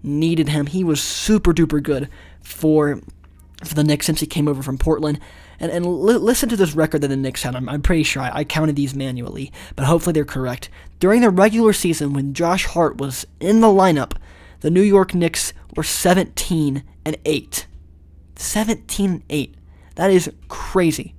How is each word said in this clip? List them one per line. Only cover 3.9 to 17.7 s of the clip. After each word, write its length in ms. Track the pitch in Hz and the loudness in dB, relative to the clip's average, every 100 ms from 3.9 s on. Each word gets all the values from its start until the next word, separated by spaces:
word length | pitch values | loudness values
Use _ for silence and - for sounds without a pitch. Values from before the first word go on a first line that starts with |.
| 147 - | 0 0
since 120 | 156 | -2
he 60 | 151 | -4
came 220 | 160 147 | -2 -2
over 160 | 135 | -2
from 160 | 135 135 | -6 -2
Portland. 400 | 156 156 151 147 - - - - | 0 0 0 -4 -8 -20 -20 -10
And, 120 | - | -6
and 140 | 175 175 | -4 -4
li-, 300 | 165 190 240 | 0 2 4
listen 340 | 208 254 226 | 2 0 0
to 80 | 226 | 0
this 160 | 180 | 0
record 280 | 151 156 151 | 2 0 0
that 80 | 143 | -2
the 60 | 135 | -2
Knicks 280 | 131 - | -4 -6
had. 120 | 127 127 | -6 -6
I'm, 140 | 127 | -6
I'm 140 | 143 | -2
pretty 180 | - 165 | 0 2
sure 220 | 147 139 | 0 -2
I, 160 | 135 143 | -6 -6
I 40 | 151 | -4
counted 300 | 160 156 143 | 0 0 0
these 200 | 139 135 | -4 -4
manually, 560 | 135 127 120 - 135 - - - | -6 -8 -10 -10 -12 -14 -16 -4
but 100 | 139 | 2
hopefully 280 | 170 180 | 2 2
they're 120 | 156 143 | -2 -2
correct. 440 | - 127 120 - - - - | -6 -6 -8 -12 -18 -20 0
During 220 | 185 226 | 4 6
the 80 | 240 | 4
regular 420 | 185 208 220 220 | 6 4 4 2
season, 420 | 196 175 156 143 | 2 0 -2 -2
when 200 | 139 139 | -2 -4
Josh 320 | 135 170 185 - | -2 0 0 -2
Hart 320 | 139 156 120 | 0 0 0
was 300 | 135 127 - - | -8 -8 -12 -6
in 220 | 185 226 | 2 6
the 60 | 226 | 6
lineup, 460 | 196 190 151 - - - - - - | 6 4 2 -2 -8 -10 -20 -20 -6
the 100 | - | 0
New 100 | 175 | 2
York 320 | 202 196 185 | 6 4 4
Knicks 400 | 180 170 - - - - - | 0 -2 -2 -8 -10 -12 -8
were 80 | |
seventeen 1000 | 156 - 185 180 - - - 165 147 139 - - 156 | -6 0 2 2 0 -6 -4 -2 0 -4 -10 -12 -10
and 100 | 156 147 | -6 -4
eight. 420 | 147 - - - | -4 -4 -12 -12